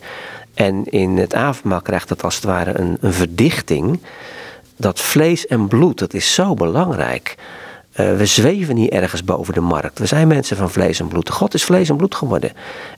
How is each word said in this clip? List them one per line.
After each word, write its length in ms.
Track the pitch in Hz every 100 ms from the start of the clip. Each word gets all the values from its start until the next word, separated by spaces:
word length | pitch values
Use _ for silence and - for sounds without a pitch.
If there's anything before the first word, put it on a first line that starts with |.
| - - - - -
En 300 | - 101 95
in 340 | - 101 92 92
het 160 | 92
avondmaal 460 | - 139 127 104 90
krijgt 280 | - 92 -
dat 140 | -
als 120 | 92
het 100 | -
ware 340 | 101 90 87 -
een, 200 | 87 -
een 120 | 101
verdichting. 880 | 90 85 85 147 - - 76 92 175 - - - - - - - -
Dat 240 | 98 -
vlees 460 | - 147 160 170 -
en 220 | 120 101
bloed, 300 | 117 170 -
dat 160 | 95
is 200 | 98 -
zo 200 | - 190
belangrijk. 800 | 120 82 120 180 92 62 62 - - - - - - _
Eh, 240 | - 98 95
we 100 | 104
zweven 480 | - 120 202 160
niet 160 | 117 110
ergens 340 | 95 92 -
boven 300 | 92 - 87
de 60 | 85
markt. 380 | 85 78 - -
We 80 | -
zijn 220 | 147 160
mensen 280 | 143 - 98
van 140 | 90
vlees 300 | 92 92 85
en 80 | 82
bloed. 220 | 85 -
God 240 | - -
is 100 | 165
vlees 240 | - 185 160
en 80 | 143
bloed 180 | 196
geworden. 380 | - 135 98 - - - - -